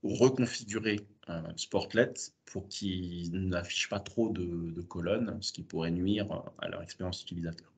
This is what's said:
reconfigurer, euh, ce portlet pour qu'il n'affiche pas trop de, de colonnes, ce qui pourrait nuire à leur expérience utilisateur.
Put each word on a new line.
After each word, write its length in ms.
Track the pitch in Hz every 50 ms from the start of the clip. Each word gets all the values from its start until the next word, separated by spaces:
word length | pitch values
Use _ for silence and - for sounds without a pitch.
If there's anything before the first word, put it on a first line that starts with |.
| -
reconfigurer, 960 | 107 98 - 113 131 135 131 123 117 - - 117 104 104 110 104 110 104 104 - - - _ - -
euh, 120 | 85 82 80 80 82
ce 120 | - - -
portlet 440 | - 98 - - - 107 127 - - - - - _ _ _
pour 220 | - - 98 92 -
qu'il 640 | - - - 98 92 90 90 87 87 87 87 85 85
n'affiche 560 | 95 95 92 90 87 87 - - - - -
pas 100 | - 101
trop 300 | 98 - - - 113 107
de, 420 | 98 90 90 87 85 85 85 82
de 100 | 82 85
colonnes, 560 | 87 - - 87 85 90 101 113 120 - 92 92
ce 100 | 92 -
qui 100 | - -
pourrait 300 | 82 - - 82 82 82
nuire 360 | 85 90 90 95 104 107 101 - - - - - - -
à 120 | - -
leur 120 | 90 90
expérience 400 | 87 - - _ 92 92 92 -
utilisateur. 500 | - - 90 87 82 82 82 - - - _